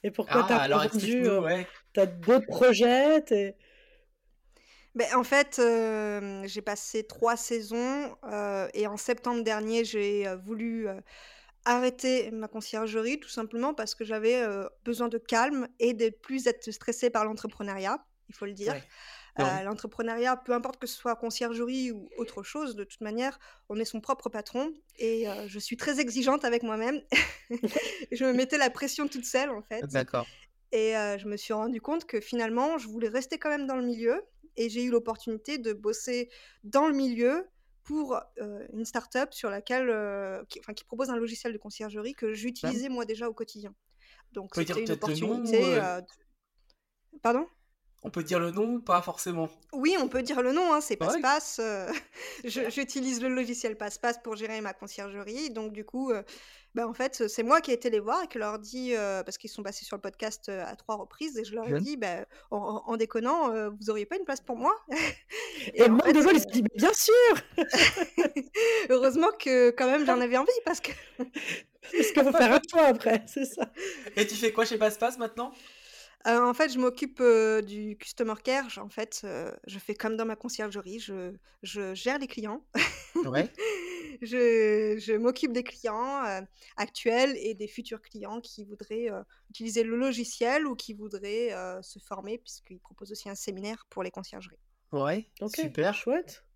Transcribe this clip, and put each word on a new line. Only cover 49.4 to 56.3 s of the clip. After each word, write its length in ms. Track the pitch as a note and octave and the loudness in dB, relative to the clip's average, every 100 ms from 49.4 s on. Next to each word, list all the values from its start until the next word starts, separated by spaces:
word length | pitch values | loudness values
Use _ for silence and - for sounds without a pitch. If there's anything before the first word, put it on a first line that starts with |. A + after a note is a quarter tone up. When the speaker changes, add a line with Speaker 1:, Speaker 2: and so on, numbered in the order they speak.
| D#3+ - _ | -4 -6 _
Speaker 3:
Oui, 240 | C#4 D4 F#4 | 0 2 2
on 60 | B3+ | 2
peut 160 | B3+ | -2
dire 180 | B3 C#4+ | -2 0
le 120 | B3 | 2
nom, 200 | D4+ F4+ | 2 4
hein, 80 | D4+ | 2
c'est 220 | D4+ G#3 | 2 -2
Speaker 2:
Ouais. 60 | F3+ | 0
Speaker 3:
Passe 120 | D#4 | 2
Passe, 400 | B3+ D4+ - - | 2 0 -2 -6
euh, 280 | A3+ G3+ F#3 D4 - - | -4 -4 -6 -8 -8 -16
<laughs> 280 | - - | -16 -12
je, 60 | B3 | -8
Speaker 2:
Super. 200 | A#3+ A#3 | -4 -4
Speaker 3:
j'utilise 500 | B3+ C4+ C#4 C4 A#3+ | -4 -4 -4 -4 -2
le 80 | C4 | -2
logiciel 480 | B3+ A#3+ A#3+ A#3 G#3+ | -2 -2 -4 -6 -6
Passe 220 | G#3 - | -8 -4
Passe 200 | A#3+ A#3+ | -4 -4
pour 140 | A#3 G#3 | -8 -8
gérer 240 | A3 A3 | -8 -6
ma 120 | G#3 | -8
conciergerie. 800 | F#3+ G3+ - G3+ G3+ G3+ A#3 D#4 | -10 -14 -12 -12 -12 -10 -8 -8
Donc, 220 | A3 G#3+ | -8 -10
du 120 | G#3 | -10
coup, 280 | G#3 B3 C4 | -10 -6 -2
euh, 100 | G#3+ G3+ | -2 -4